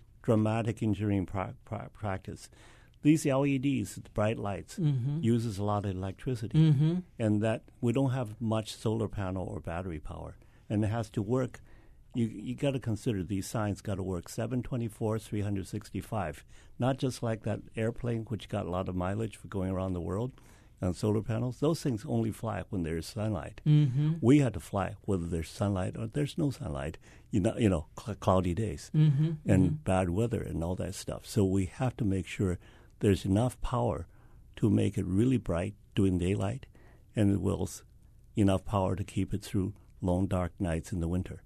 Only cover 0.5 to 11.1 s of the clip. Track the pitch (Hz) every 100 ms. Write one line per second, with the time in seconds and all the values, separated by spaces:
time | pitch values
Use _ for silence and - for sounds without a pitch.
0.5 | 113 110 110 110 98 104 98 87 95 92
1.5 | - - 110 - - 104 95 - 80 -
2.5 | - - - - - 147 156 151 135 143
3.5 | 139 139 131 104 - - - 107 117 101
4.5 | 90 85 - 151 135 127 151 113 117 117
5.5 | 98 104 104 101 92 95 92 - 127 120
6.5 | 151 160 135 156 180 180 - 110 104 110
7.5 | 110 - - 120 117 135 131 113 107 113
8.5 | 110 104 - 113 110 101 - 92 95 90
9.5 | 76 - 85 95 78 - 80 80 - -
10.5 | - - 107 104 117 110